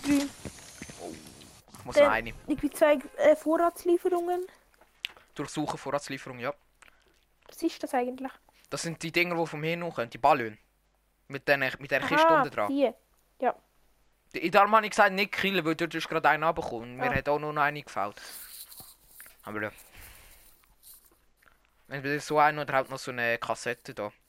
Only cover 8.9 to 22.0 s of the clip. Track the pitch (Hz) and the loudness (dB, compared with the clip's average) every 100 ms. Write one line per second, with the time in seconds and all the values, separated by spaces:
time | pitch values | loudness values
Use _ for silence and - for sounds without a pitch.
8.9 | 160 165 170 175 170 160 151 156 170 170 | -6 -4 0 0 -2 -4 -4 -6 -4 -6
9.9 | 147 117 127 139 147 113 107 _ _ _ | -6 -8 2 4 4 0 -8 _ _ _
10.9 | _ _ _ _ 139 - 139 131 - 143 | _ _ _ _ -8 2 2 2 -4 -2
11.9 | 139 269 294 320 320 254 - 104 277 254 | -2 2 4 6 6 2 0 -2 2 0
12.9 | - _ _ _ _ 254 - _ _ _ | 0 _ _ _ _ -4 -4 _ _ _
13.9 | _ _ _ _ 131 170 196 202 220 208 | _ _ _ _ -6 2 6 6 6 4
14.9 | - 202 190 202 - 190 190 156 156 170 | 4 4 4 -2 0 0 0 0 -2 -4
15.9 | 165 - 160 151 151 160 165 - 117 120 | -4 -4 2 2 4 0 -2 -6 -8 -10
16.9 | 123 254 135 143 147 151 151 147 147 - | -6 -2 -2 0 -2 -2 0 -2 -2 -10
17.9 | - 101 - - - - - - - - | -6 -6 -8 -16 -16 -16 -18 -18 -18 -20
18.9 | - _ - - _ - 104 104 - - | -20 _ -20 -20 _ -10 -6 -6 -10 -20
19.9 | - - - - - - _ _ _ - | -20 -20 -20 -20 -20 -20 _ _ _ -20
20.9 | - _ _ _ _ _ _ _ _ - | -20 _ _ _ _ _ _ _ _ -14
21.9 | 135 | -10